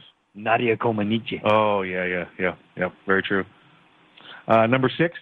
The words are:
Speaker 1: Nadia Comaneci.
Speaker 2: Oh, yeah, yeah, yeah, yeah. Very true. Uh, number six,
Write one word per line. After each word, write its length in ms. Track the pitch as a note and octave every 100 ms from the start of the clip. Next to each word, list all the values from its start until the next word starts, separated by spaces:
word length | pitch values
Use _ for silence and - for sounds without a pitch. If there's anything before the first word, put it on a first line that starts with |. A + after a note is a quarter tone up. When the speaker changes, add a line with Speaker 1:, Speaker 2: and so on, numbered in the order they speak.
| - _ _ G2+
Speaker 1:
Nadia 420 | A2 A#2 A#2+ A2
Comaneci. 640 | A#2+ A2 G#2 A2+ A2+ -
Speaker 2:
Oh, 380 | G#2+ G#2+ G#2+ G2+
yeah, 240 | F#2+ F#2 F2+
yeah, 200 | F2+ E2+ -
yeah, 160 | F2+ E2 _ -
yeah. 120 | F2+ - G2
Very 160 | F#2+
true. 220 | - G2 - _ _ _ _ _ _ _ - - -
Uh, 200 | A2+ A2+
number 240 | C3 C3 -
six, 220 | E3+ -